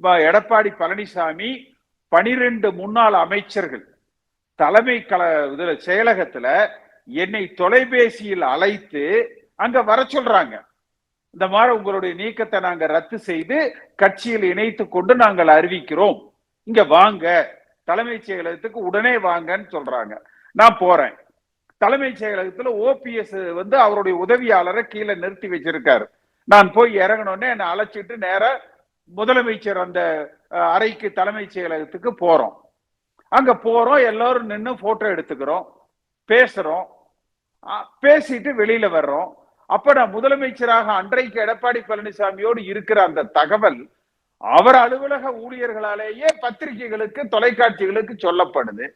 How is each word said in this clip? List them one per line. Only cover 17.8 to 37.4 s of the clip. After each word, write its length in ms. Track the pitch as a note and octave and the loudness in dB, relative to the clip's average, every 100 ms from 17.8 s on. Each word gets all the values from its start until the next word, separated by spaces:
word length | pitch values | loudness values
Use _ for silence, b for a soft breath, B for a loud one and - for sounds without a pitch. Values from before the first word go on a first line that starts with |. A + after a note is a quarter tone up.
தலைமைச் 480 | - F#3+ A#3+ A3+ - | -6 -4 -4 -10 -10
செயலகத்துக்கு 420 | F#3 E3+ E3+ A3+ | -10 -8 -10 -12
உடனே 380 | A3+ F3+ G3+ A#3+ | -10 -4 -2 0
வாங்கன்னு" 540 | A#3+ F#3 F3 E3 F#3+ G#3 | 0 0 -2 -4 -8 -6
சொல்றாங்க. 460 | D#3+ C3+ B2 G#2+ G#2+ b b b | -10 -6 -6 -8 -14 b b b
நான் 240 | - A3+ - | 6 6 6
போறேன். 340 | F3+ E3 B2 - _ _ _ _ _ - | 4 4 2 -6 _ _ _ _ _ -2
தலைமைச் 460 | G#3 C#4 C4+ G3 | 0 0 -2 -6
செயலகத்துல 420 | G#3+ G3 F#3 F#3 B3+ | -8 -6 -8 -8 -6
ஓ 280 | G#3 A#3+ | -2 -2
பி 200 | C4+ A#3+ | -2 -6
எஸ் 160 | A3+ G3+ | -10 -8
வந்து 480 | G3 F3+ E3+ G3 C4+ | -10 -8 -8 -2 2
அவருடைய 460 | G#3+ G#3 F#3+ F3 F#3+ | 4 2 -2 -2 0
உதவியாளரை 540 | B3 A#3+ F#3+ F3 G#3 | 0 2 2 2 -4
கீழே 340 | A3 G#3+ G#3 F3+ | -8 -10 -8 -6
நிறுத்தி 340 | F#3 F#3+ G3+ | -8 -10 -10
வச்சிருக்காரு. 560 | F3 D#3 D#3 C3+ A#2+ G#2 _ _ _ | -6 -6 -2 2 2 0 _ _ _
நான் 280 | - G3+ F#3+ | 6 6 8
போய் 260 | G#3+ A#3+ G3+ | 4 4 4
இறங்கினோடனே 520 | F#3+ A3 G3+ F#3+ B3 | 0 0 -2 -6 -6
என்னை 180 | A3+ F3 | -4 -4
அழைச்சிட்டு 500 | F#3 G#3 G#3 F#3+ A#3 | -4 -6 -8 -14 -8
நேரா 440 | F3+ G3 A3+ B3+ - _ _ _ _ F3+ | -4 0 0 -2 -10 _ _ _ _ -6
முதலமைச்சர் 580 | A3 B3+ A#3+ G#3+ G3+ F#3 | 0 0 0 -6 -6 -6
அந்த, 540 | F3+ F3+ E3+ D#3 C#3+ _ _ | -4 -4 -2 -4 -8 _ _
அ, 100 | F3 | -2
அறைக்கு, 500 | E3+ F3+ A3 - G#3 | 0 0 -2 -4 -8
தலைமைச் 480 | G3 F#3+ G#3+ G3+ F#3 | -4 -4 -4 -12 -10
செயலகத்துக்கு 540 | E3+ D#3 D3+ F3+ F#3+ F#3+ | -8 -8 -8 -8 -8 -2
போறோம். 340 | F3 D#3 G#2+ - _ _ _ _ _ _ - | 2 2 0 -8 _ _ _ _ _ _ 0
அங்க 240 | A#3+ C4 | 2 4
போறோம், 520 | A3+ A3+ A#3 A#3 C#4+ A#3 | 0 2 0 2 2 2
எல்லாரும் 400 | A3 A#3+ B3 A3 | 0 -2 -2 -4
நின்னு 320 | G#3 A#3 G#3+ | -10 -10 -8
போட்டோ 280 | G3+ G#3+ A3 | -6 -4 -4
எடுத்துக்கிறோம், 600 | E3+ D#3 C3+ C#3 F3 - _ _ _ _ _ - | -4 -8 -8 -6 -6 -8 _ _ _ _ _ 0
பேசுறோம், 580 | A#3 B3 G3 D#3 E3+ - _ _ _ _ _ | 4 4 0 -6 -6 -8 _ _ _ _ _